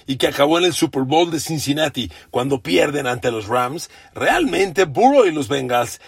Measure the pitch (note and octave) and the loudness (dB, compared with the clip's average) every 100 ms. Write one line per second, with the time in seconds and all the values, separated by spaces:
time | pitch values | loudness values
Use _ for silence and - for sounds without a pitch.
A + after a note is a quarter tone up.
0 | - C3+ D#3+ C#3+ C#3+ E3+ F3+ - D#3+ C3+ | -10 -4 -2 2 2 2 2 0 -2 -2
1 | C3 D#3 F3 E3 - D#3+ C3+ D3 D3+ C3 | 0 2 2 -2 -4 -4 -4 -2 -2 -4
2 | G#2+ - - B2 C3 C3+ - F3 D3+ C#3+ | -8 -12 -8 -4 -2 -2 0 2 2 0
3 | B2+ B2 B2+ A2+ G2+ B2 B2 E3 - - | -4 -4 -4 -4 -2 -2 -2 -6 -14 -18
4 | - - - F4 C#4+ - G3 E3 F3 C3+ | -20 -4 0 0 0 0 0 0 0 4
5 | B3 C#4+ G3 D#3 C3+ C#3 B2+ A#2+ A#2+ - | 6 6 4 2 -2 -4 0 0 -2 -6